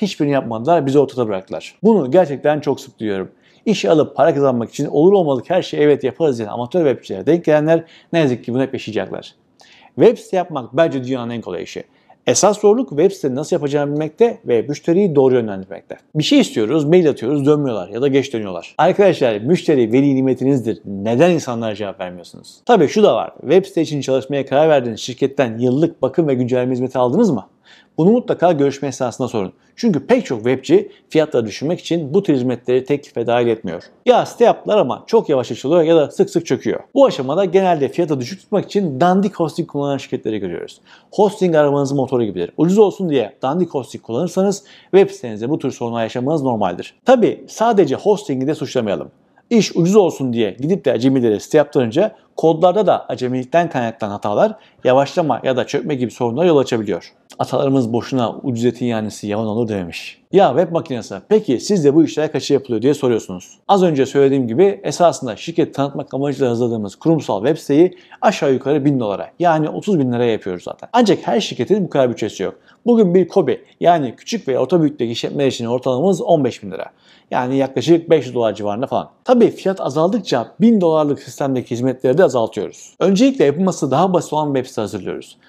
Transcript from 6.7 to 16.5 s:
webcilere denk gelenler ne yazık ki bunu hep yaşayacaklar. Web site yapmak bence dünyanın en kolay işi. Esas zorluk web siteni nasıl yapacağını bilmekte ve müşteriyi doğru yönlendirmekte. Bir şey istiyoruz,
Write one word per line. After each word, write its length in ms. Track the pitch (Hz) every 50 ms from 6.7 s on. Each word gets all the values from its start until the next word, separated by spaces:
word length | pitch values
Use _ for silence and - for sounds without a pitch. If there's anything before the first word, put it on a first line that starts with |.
| - 180 165
webcilere 400 | 143 120 - - - 107 95 92
denk 200 | - 156 - 170
gelenler 380 | - 151 151 151 156 165 165 165 - - - _ _ -
ne 60 | 170
yazık 240 | 160 139 123 113 -
ki 100 | - 117
bunu 80 | 127
hep 120 | 135 131 -
yaşayacaklar. 640 | 110 - - 104 107 92 - 52 50 - - - _ _ _ _ _ _ _ _ _ _ _ _
Web 220 | - - 220 240 -
site 200 | - - - 185
yapmak 400 | 175 180 165 139 123 107 120 139
bence 260 | 165 165 135 135 127
dünyanın 260 | 123 135 127 117 117
en 120 | 120 117
kolay 220 | 104 98 92 85 90
işi. 200 | - - 92 - _ _ _ _ _ _ _ _ -
Esas 320 | 127 - - 202 208 208
zorluk 300 | - 208 208 247 262 -
web 220 | 156 139 165 196
siteni 240 | 190 - - 143 123
nasıl 200 | 131 151 - 190
yapacağını 380 | 165 147 143 139 147 143 143 147
bilmekte 440 | 147 156 156 151 - 233 240 214 196 -
ve 160 | - 120 117
müşteriyi 540 | 104 127 147 - - - 165 185 208 196 151
doğru 200 | 143 131 135 123
yönlendirmekte. 640 | 127 117 107 98 95 95 92 98 85 - - - - _ _ -
Bir 80 | 151 151
şey 160 | - 285 294
istiyoruz, 460 | 220 -